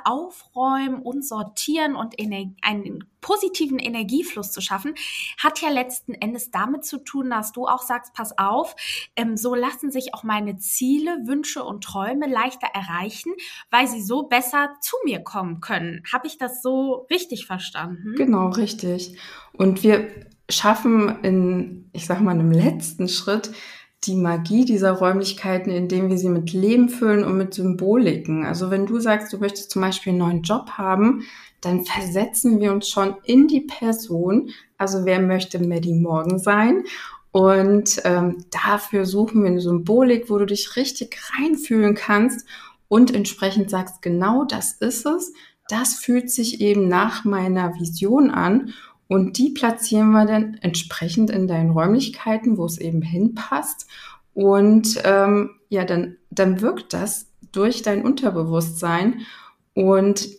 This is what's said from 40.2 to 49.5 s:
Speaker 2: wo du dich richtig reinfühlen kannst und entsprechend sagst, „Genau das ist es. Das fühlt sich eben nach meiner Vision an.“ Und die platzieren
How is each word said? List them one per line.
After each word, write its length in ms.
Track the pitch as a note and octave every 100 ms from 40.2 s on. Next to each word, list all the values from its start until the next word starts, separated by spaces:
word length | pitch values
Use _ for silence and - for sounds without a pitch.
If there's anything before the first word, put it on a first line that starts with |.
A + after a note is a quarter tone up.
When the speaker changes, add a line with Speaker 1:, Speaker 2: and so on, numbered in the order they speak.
| A#3
Speaker 2:
wo 80 | G#3
du 100 | G3+
dich 280 | G3+ - B3
richtig 420 | C#4 - A#3 - - C4
reinfühlen 580 | D4+ D4+ - A3 G#3 G#3
kannst 500 | - G#3 A#3+ - - - - _ -
und 260 | G#3+ B3 G#3+
entsprechend 540 | G3 - G3 G3+ G3
sagst, 320 | F#3 F#3 -
„Genau 420 | F3 F3 F#3+ B3
das 300 | - G#3+ -
ist 320 | - A3+ - D4
es. 260 | F4 - - - _ -
Das 240 | A3 B3+
fühlt 360 | - - B3 B3
sich 300 | - A3+ -
eben 300 | G#3 G3+ F#3
nach 340 | F3+ A3 -
meiner 560 | G#3 G3 F#3 F#3 F3+ E3
Vision 520 | E3+ E3 G3 C4 C#4
an.“ 420 | - F3 A3+ - - - _ -
Und 260 | F#3+ F#3 -
die 120 |
platzieren 640 | C#4